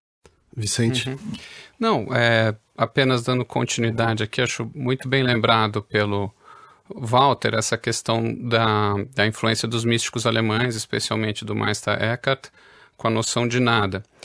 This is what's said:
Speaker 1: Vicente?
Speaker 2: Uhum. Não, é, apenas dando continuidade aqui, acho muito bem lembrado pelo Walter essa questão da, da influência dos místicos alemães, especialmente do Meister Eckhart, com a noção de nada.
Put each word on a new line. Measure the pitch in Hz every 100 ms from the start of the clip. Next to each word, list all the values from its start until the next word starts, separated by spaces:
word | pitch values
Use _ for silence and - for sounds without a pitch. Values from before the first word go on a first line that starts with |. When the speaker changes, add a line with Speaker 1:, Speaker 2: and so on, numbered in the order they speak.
| _ _ - _ _ -
Speaker 1:
Vicente? | 107 - 117 127 123
Speaker 2:
Uhum. | 135 214 - - - - -
Não, | 226 165 - 120
é, | 120 113 113 107 _ -
apenas | 117 - 131 127
dando | 117 127
continuidade | 120 - 123 - 113 113 113 110
aqui, | 107 -
acho | 120 - 113
muito | - 123 131 131
bem | 135
lembrado | 127 120 113 113 110 107
pelo | - 107 104 101 98 - - - - _ -
Walter | - 120 123 139 123 113
essa | 110 - 113
questão | - 113 - 113 113
da, | 117 123 113 113 107 104 101 101
da | - 107
influência | - 113 113 113
dos | 117
místicos | 113 117 - 117 117
alemães, | 113 110 110 123
especialmente | 113 - 113 - 110 107 104
do | 110
Meister | 107 104 107 - 104
Eckhart, | 107 120 - 135 - _ - - - -
com | 117
a |
noção | 113 113 120 120
de | 120
nada. | 120 117 101 95 - _